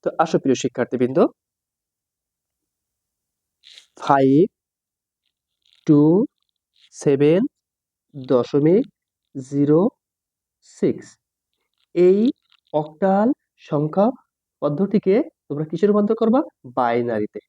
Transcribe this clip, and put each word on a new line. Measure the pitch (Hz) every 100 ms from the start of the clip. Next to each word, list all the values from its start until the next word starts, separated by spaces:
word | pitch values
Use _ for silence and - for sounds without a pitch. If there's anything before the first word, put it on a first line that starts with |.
তো | 180 -
আসো | 160 165
প্রিয় | 139 123
শিক্ষার্থীবৃন্দ, | 127 - 120 127 123 139 269 _ _ _ _ _ _ _ _ _ _ _ _ _ _ _ _ _ _ _ _ _ _ _ _ - _ _
ফাইভ | - 139 135 143 202 _ _ _ _ _ _ _ _ _ _ _ _ _ -
টু | 147 151 180 269 _ _ _ _ _ _
সেভেন | - 151 135 147 170 262 _ _ _ _ _ _
দশমিক | 147 131 131 120 147 151 196 277 _ _ _ _
জিরো | 139 131 143 143 156 214 _ _ _ _ _ _ _ _ -
সিক্স, | 170 - - _ _ _ _ _ _ _ _
এই | 175 180 196 233 - _ _ _
অক্টাল | 151 156 160 190 196 220 294 _ _ -
সংখ্যা | 147 151 170 214 254 _ _ _ _
পদ্ধতিকে | 147 147 196 202 190 208 330 _ _
তোমরা | 147 156
কিসে | 170 208
রূপান্তর | 208 208 226
করবা? | 226 254 - _ 131 123
বাইনারিতে। | 123 120 120 110 107 104